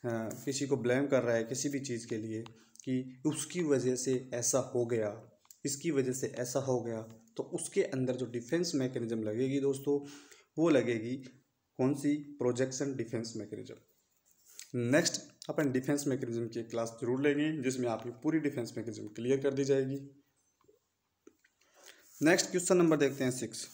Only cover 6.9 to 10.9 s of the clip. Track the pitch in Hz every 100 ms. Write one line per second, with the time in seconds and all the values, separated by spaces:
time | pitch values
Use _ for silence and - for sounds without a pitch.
6.9 | 113 110 - _ - 131 170 - 196 -
7.9 | 135 127 123 117 120 - 170 170 143 127
8.9 | 127 113 113 107 110 131 139 139 135 143
9.9 | 143 143 - - - _ - 165 139 117